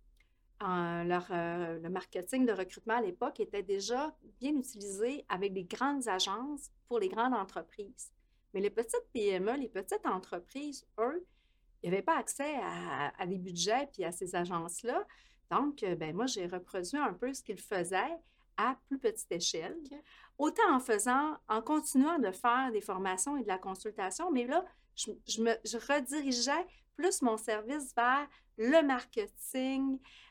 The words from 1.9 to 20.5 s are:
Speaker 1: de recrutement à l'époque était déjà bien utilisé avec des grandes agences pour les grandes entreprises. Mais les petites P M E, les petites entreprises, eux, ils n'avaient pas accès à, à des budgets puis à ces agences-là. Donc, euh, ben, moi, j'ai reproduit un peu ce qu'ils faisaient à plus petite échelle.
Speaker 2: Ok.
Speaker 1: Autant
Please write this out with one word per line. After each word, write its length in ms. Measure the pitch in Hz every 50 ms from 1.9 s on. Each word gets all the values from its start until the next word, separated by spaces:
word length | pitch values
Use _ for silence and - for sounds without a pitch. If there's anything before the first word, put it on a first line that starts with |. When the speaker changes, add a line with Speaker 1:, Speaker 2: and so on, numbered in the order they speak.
| 185 180 - - - 180 180 - - 262 254
Speaker 1:
de 80 | 233 208
recrutement 400 | 185 185 185 - - - 220 220
à 80 | 247
l'époque 380 | 226 185 180 - 247 - - -
était 240 | 214 - - 202 196
déjà 520 | 190 196 196 196 214 240 254 294 311 - - - - - _
bien 120 | 240 285
utilisé 720 | 302 277 247 - - 208 196 202 196 196 220 247 277 294 -
avec 260 | - - 180 196 196 190
des 100 | 190 175
grandes 440 | 175 - - 262 277 285 277 240
agences 640 | 226 190 185 185 196 196 220 254 294 294 285 - - - _ _
pour 120 | - 240 226
les 100 | 196 185
grandes 240 | 190 220 233 262 254
entreprises. 800 | 214 190 - - 180 160 - - - 202 196 - - - - - _ _ _ _ _ _ _ -
Mais 80 | 190
les 80 | 196 202
petites 360 | 202 220 233 226 - 480 466 -
P 180 | - 247 208 202
M 200 | 190 180 190 214
E, 80 | 254
les 120 | 294 262 -
petites 360 | - 185 196 - 381 427 -
entreprises, 840 | 285 202 185 185 - 196 175 175 - - 269 294 294 269 - - _ _ -
eux, 260 | 220 254 311 359 349 - _ _ _ _ _ _ _ _ _ _
ils 80 | - 175
n'avaient 140 | 185 196 190
pas 120 | - 320
accès 380 | 277 - - - - 277 302 302 254
à, 500 | 190 180 170 175 175 170 139 131 143 139 - -
à 60 | 190
des 140 | 175 196 185
budgets 500 | 180 190 175 170 170 202 220 254 285 -
puis 140 | - - 180
à 60 | 165
ces 240 | 175 - 196 180 190
agences-là. 720 | 175 175 175 185 165 165 175 - - - 226 269 349 415 - - - - _ _ _ _ _
Donc, 320 | 170 208 269 294 285 - 214
euh, 120 | 185 175
ben, 200 | 156 160 156 156
moi, 120 | 190 247
j'ai 180 | 262 247 208 175
reproduit 540 | 175 180 180 180 - - 190 180 175 - 294
un 140 | 285 226 180
peu 200 | 180 240 262 277
ce 80 | -
qu'ils 180 | - - 202 180
faisaient 560 | - - 214 185 170 175 185 - 254 294 339 330 - _ _ _ _ _ _
à 220 | - 208 247 262 - _
plus 120 | _ 277 269
petite 320 | - 220 202 - - -
échelle. 460 | 180 175 175 - - 165 160 202 294 339 302 269
Speaker 2:
Ok. 60 | 277 294 - - - - - - _
Speaker 1:
Autant 380 | - 285 311